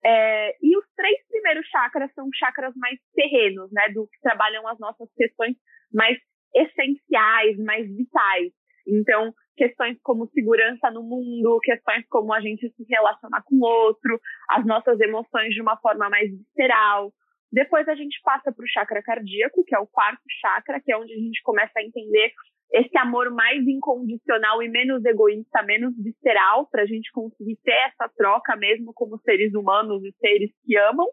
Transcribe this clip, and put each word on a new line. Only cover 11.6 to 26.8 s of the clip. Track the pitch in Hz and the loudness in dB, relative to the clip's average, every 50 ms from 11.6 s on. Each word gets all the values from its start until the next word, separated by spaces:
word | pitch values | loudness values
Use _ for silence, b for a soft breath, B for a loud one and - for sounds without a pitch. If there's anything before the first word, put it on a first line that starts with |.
questões | - - 233 233 _ - 214 240 233 _ | 2 0 -2 -2 _ -4 -4 -4 -4 _
como | - 240 214 214 | -2 -2 0 0
a | 214 220 | -2 -2
gente | 208 214 220 208 240 226 | -2 -6 -8 -8 -10 -10
se | _ - 226 220 | _ -14 -8 -4
relacionar | 247 220 214 208 214 _ - - - 220 - | 0 2 2 2 0 _ -10 -8 -8 -8 -2
com | _ 277 | _ 2
o | 262 240 | 4 4
outro, | 226 233 226 226 220 220 _ - 233 226 233 B B B B B B | 4 4 4 4 2 2 _ -4 -4 -4 -4 B B B B B B
as | - 214 208 | 0 2 2
nossas | 226 220 226 - 254 240 214 | 2 0 0 2 2 2 2
emoções | 220 208 220 220 233 _ - 233 220 226 | 2 0 0 -6 -8 _ -4 -4 -2 -2
de | 214 214 | -4 -2
uma | 226 220 226 220 | -2 -2 -2 0
forma | - 226 208 208 208 202 | 0 -2 0 0 -2 -2
mais | 202 202 214 202 | 0 0 -2 -2
visceral. | 190 190 208 _ _ - 262 262 233 220 214 208 208 202 202 202 _ _ _ _ _ _ _ _ | -6 -12 -20 _ _ 0 2 2 4 4 4 2 2 0 -2 -6 _ _ _ _ _ _ _ _
Depois | 226 247 277 277 - 302 311 311 | -2 -2 0 2 2 0 2 0
a | 311 | -4
gente | 285 294 285 - - | -4 -6 -12 -12 -4
passa | _ 302 269 269 _ 277 | _ -2 -2 0 _ -8
pro | 226 - 240 240 | -8 -6 -8 -4
chakra | - - 208 - 220 208 | -2 -2 -2 -2 -4 -6
cardíaco, | 208 - 226 233 214 196 190 208 226 294 - 370 349 | -4 -4 -6 -6 -6 -8 -4 -2 -2 0 0 0 0
que | - 247 | 2 0
é | 202 | -2
o | 208 | -2
quarto | _ _ 233 208 208 247 - _ 269 - - | _ _ 0 0 0 -2 -6 _ -16 -14 -4
chakra, | - 233 285 226 - - 285 277 | -2 -2 -2 -2 -4 -6 -10 -6
que | _ 277 | _ -2
é | 226 | -4
onde | 220 226 226 | -4 -4 -10
a | 226 220 | -10 -8
gente | 226 226 220 - | -8 -8 -8 -6
começa | _ - 220 208 214 220 _ 220 | _ 0 0 0 0 0 _ -8
a | |
entender | 214 226 _ 247 220 214 208 214 214 233 - B B B B _ _ _ | -8 -6 _ -12 -4 2 2 2 2 2 -2 B B B B _ _ _
esse | - 220 254 247 - 285 | 2 2 2 4 2 2
amor | 254 247 240 240 247 247 | 2 2 0 0 -2 -2
mais | 240 233 226 233 262 294 254 | 0 0 0 2 2 0 0
incondicional | 277 269 277 - 302 254 247 254 220 233 226 _ - 240 220 220 214 220 226 | 0 0 -2 -2 -2 -2 -2 -2 -8 -8 -8 _ -2 0 0 2 0 0 0
e | 233 233 | -2 -2
menos | 226 240 254 262 269 254 214 | -2 -2 0 0 -2 0 2
egoísta, | 240 226 208 220 208 208 214 226 _ - 226 | 0 4 6 4 4 4 0 -10 _ -2 -2
menos | 208 202 208 220 240 254 247 233 | 0 0 -2 -2 -2 -4 -6 -6
visceral, | 202 226 220 _ - 254 220 202 185 190 208 254 294 _ | -8 -10 -10 _ 0 2 4 4 4 4 4 2 0 _
pra | - 226 | -2 -2